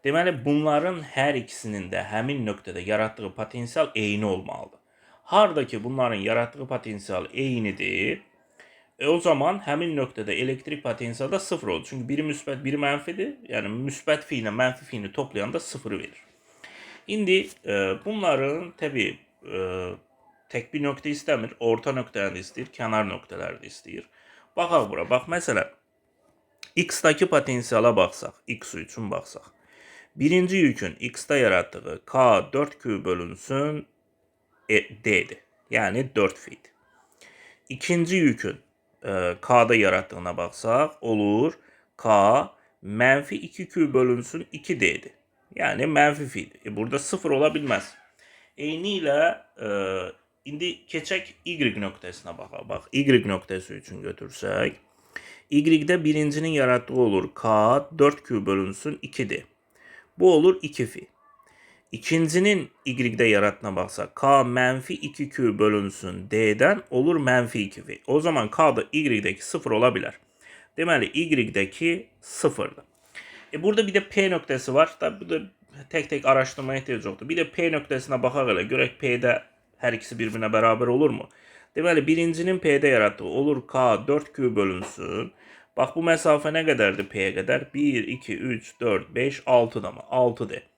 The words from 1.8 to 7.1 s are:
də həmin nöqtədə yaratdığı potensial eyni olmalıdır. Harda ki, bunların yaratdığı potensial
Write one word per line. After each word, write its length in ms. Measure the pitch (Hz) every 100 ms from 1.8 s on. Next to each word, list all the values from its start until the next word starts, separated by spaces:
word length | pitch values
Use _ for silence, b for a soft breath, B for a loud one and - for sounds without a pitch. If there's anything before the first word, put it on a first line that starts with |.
| 90
də 160 | 92 95
həmin 320 | 107 123 139 107
nöqtədə 340 | 98 - 90
yaratdığı 480 | 92 107 110 - 98 -
potensial 480 | 107 123 120 160 147
eyni 340 | 110 104 104 107
olmalıdır. 520 | 92 - - - _ b b b b -
Harda 360 | 190 208 151 127
ki, 180 | 110
bunların 320 | 117 135 123 104
yaratdığı 500 | 101 117 120 143 131
potensial 600 | 127 113 104 98